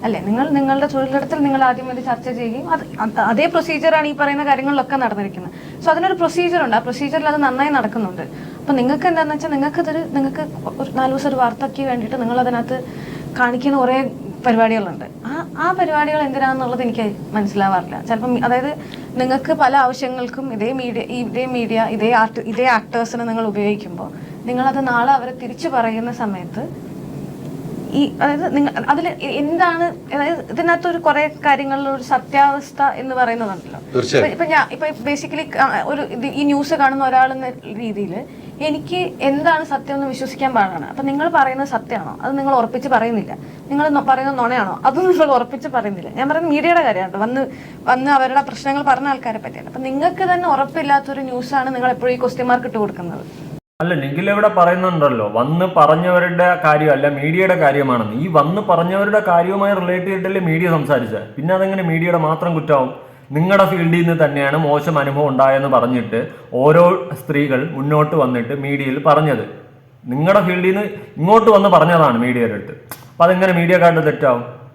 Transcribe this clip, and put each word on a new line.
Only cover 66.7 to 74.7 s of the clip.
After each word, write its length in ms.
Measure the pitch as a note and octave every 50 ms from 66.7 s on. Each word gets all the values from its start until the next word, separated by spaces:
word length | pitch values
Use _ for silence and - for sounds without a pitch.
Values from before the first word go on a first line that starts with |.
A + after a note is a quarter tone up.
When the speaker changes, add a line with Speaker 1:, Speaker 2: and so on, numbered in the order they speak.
| D#3 E3+ F3 F3 F#3+ F#3 - - - -
Speaker 3:
സ്ത്രീകൾ 400 | - - D3+ C#3+ D3 C#3 C3+ B2 C#3+ E3 C#3+
മുന്നോട്ട് 380 | C3+ C3+ D3 D3+ D3+ D3+ D3+ E3+ D#3+ C3+
വന്നിട്ട് 300 | B2 B2 A#2+ A2+ A#2 C#3+ C#3+ C#3
മീഡിയയിൽ 320 | C#3+ C#3+ C#3 C#3 C3 C3 D3 C#3+
പറഞ്ഞത്. 380 | D#3 C#3+ D3+ D#3 D3+ C3 A2 G2 - - - - - - - _ _ _ _ - A#2
നിങ്ങളുടെ 300 | B2 C#3 D#3 F3+ G3 G#3 E3+ F#3
ഫീൽഡിൽ 200 | F3+ F3+ F3+ F#3 F#3+
നിന്ന് 100 | G3+ G#3 G3+ G3 - - - - -
ഇങ്ങോട്ട് 280 | D#3 F#3 G#3+ A3+ A3 A3+ G#3+
വന്ന് 160 | G3 G3 G3+ F3
പറഞ്ഞതാണ് 420 | D#3+ D#3 E3 F3 E3 D#3 C#3 A#2 A2+ A#2+
മീഡിയയുടെ 320 | B2 A#2+ A#2+ A#2 G#2+ G#2 G2
അടുത്ത്. 160 | G2+ - - - - - - - - - -
അപ്പം 120 | - E3+
അതെങ്ങനെ 280 | F3+ F#3 F3+ F#3+ F#3+ F3+ E3+
മീഡിയക്കാരുടെ 440 | E3+ E3+ F#3 F3 E3+ E3+ E3 D#3 D3 D3+
തെറ്റാവും? 320 | D3 - D3+ C3 A#2+ A#2+ A#2+ - - - - -